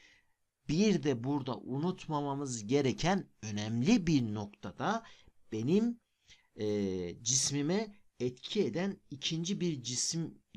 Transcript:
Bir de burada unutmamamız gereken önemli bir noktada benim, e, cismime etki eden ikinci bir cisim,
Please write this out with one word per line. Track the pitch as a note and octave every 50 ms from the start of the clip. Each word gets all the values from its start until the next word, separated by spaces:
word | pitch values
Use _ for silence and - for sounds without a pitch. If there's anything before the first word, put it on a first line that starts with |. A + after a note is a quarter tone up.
| - - - _ _ _ _ _ _ _ _ _ _ -
Bir | D3 F3+ G#3+ G#3+ F3+ D3+ C3
de | D3+ B2+ A2+ A#2+
burada | C3+ D3 C#3+ A#2+ B2+ A#2
unutmamamız | - - G#2 B2+ C#3 D#3+ F#3 F3+ - - D#3+ D#3 D3 D3 C#3+ C#3 C#3 C#3+ C3 B2 A2+ G2+
gereken | G#2 C3+ D3 C#3 B2+ G#2 - D3 E3+ G3+ F#3 - - _ _
önemli | G#2+ G#2+ G2+ G#2+ G#2+ G#2+ A#2 A#2 B2+ F3+ B3 G3 E3
bir | E3 D#3 C3+ A#2+ G#2+ G#2
noktada | G#2+ G2+ G2+ - _ - F#2+ - - B2+ F3+ A3 A3+ - - - - - - _ - _ -
benim, | A2+ A2 A#2 C3+ F3+ G#3+ A#3 A#3+ A#3 - _ _ _ _ _ - - - _ _ _
e, | - G#2+ G#2 G#2 G#2 G2+ F#2+ F#2 F#2 F2 F2 - - A2+
cismime | A2 - - - - C#3 C#3+ C#3+ D#3 F#3 G#3+ A3+ G#3 - - _ _ _ -
etki | A#2+ B2+ B2+ - - - - G#3 E3+
eden | A#2+ G#2 E3 F#3+ G3 F3+ - _ _
ikinci | C#3+ C3 - - D#3+ E3 E3+ F3+ G#3 G#3
bir | F3+ F3 D#3 C3 A2+
cisim, | B2 B2 A#2 - - E3 E3 D#3+ - - - _ _ -